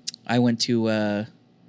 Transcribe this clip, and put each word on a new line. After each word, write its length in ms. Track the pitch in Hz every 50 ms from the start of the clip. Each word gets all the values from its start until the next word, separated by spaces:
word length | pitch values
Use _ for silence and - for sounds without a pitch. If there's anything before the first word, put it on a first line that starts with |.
| _ - - - -
I 120 | - 117 123
went 220 | 120 120 117 113 -
to, 240 | - 123 113 113 113
uh, 360 | 110 107 107 104 104 104 107 - - _ _ _ _ _ _